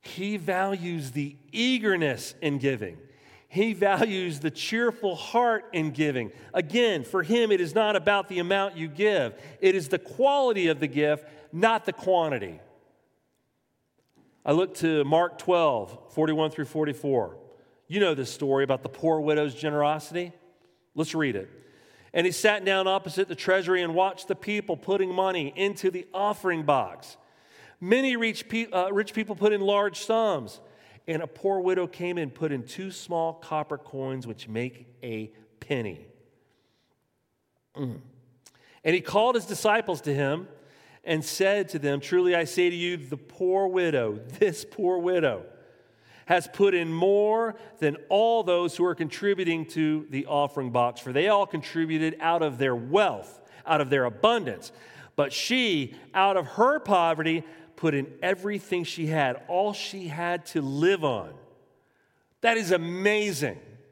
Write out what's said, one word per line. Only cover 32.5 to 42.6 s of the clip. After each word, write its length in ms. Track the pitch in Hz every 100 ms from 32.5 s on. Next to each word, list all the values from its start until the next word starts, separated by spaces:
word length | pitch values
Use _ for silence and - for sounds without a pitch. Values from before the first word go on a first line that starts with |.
in 120 | 139
two 280 | 123 - 190
small 420 | 185 - 170 165
copper 440 | 165 - 156 151 143
coins, 500 | - 135 131 131 117
which 200 | 107 -
make 400 | 110 127 123 - _
a 280 | 123 110 107 - - _
penny." 460 | - 139 110 78 - _ _ _ _ _ _ _ _ _ _ _ _ _ _ _ _ -
Mm. 260 | 135 110 - _ _ _ _ _ _ -
"And 120 | - 180
he 60 |
called 340 | 175 202 226 240
his 100 | 185
disciples 560 | 202 214 214 214 170
to 120 | 151
him 340 | 143 139 156 190 - - _ - -
and 220 | - 160 151
said 440 | - 190 208 185
to 100 | 165
them, 200 | 143 143
'Truly 360 | 139 180 180 175
I 80 |
say 260 | 165 -